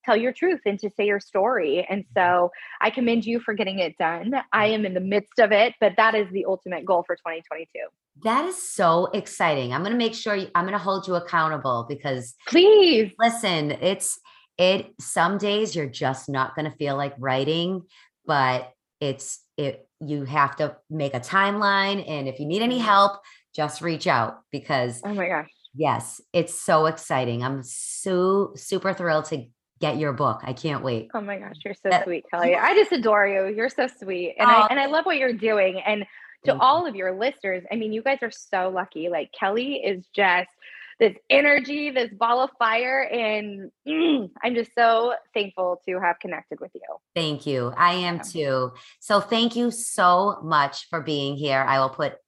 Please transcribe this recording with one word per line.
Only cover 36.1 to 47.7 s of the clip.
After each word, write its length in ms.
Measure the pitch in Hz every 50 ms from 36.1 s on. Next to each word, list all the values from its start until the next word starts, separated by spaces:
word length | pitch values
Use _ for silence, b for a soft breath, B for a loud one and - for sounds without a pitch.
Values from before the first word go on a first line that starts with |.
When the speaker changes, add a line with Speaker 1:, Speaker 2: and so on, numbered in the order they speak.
| B B B B B B -
Speaker 1:
to 60 | 285
Speaker 2:
thank 100 | 143 135
you. 40 | 240
Speaker 1:
all 220 | 262 285 330 359
of 80 | 311 208
your 180 | 196 185 185 185 190
listeners, 460 | 220 269 - _ - 196 185 180 175 -
I 60 | 208
mean, 160 | 233 220 214
you 100 | 214 220
guys 180 | 226 269 277 269
are 100 | 240 220
so 380 | - - - _ - 190 180 190
lucky. 400 | 185 185 185 - _ 160 160 175
Like, 220 | 175 156 135 _ -
Kelly 380 | - 208 196 208 226 254 277 285
is 300 | - - 202 196 185 185 _ -
just 320 | - 202 185 175 180 180 _ _ B B B B B B B B
this 160 | _ 226 202 196 - _ _
energy, 600 | - 277 294 294 285 285 247 277 294 302 294 294
this 180 | 262 254 233 233 202
ball 280 | 196 233 233 240 254
of 100 | 262 262 _
fire. 440 | _ 240 220 226 233 247 254 262 269
And, 680 | 262 - - 240 226 214 214 214 208 208 202 196 190 - _ _ _
mm, 440 | 277 311 320 339 330 302 262 202 175 _ -
I'm 140 | - 247 247
just 160 | 233 226 - _
so 380 | 240 233 226 226 226 233 247 240 - _ _ _
thankful 480 | 220 202 196 _ 190 185 180 175 180 _ -
to 100 | 185 185
have 200 | 190 175 170 _
connected 400 | - 190 165 160 - _ 151 -
with 100 | - 135 _
you. 80 | - - - 78 - _ _ _
Speaker 2:
Thank 320 | 170 165 151 147 135 -
you. 280 | 147 139 127 123 123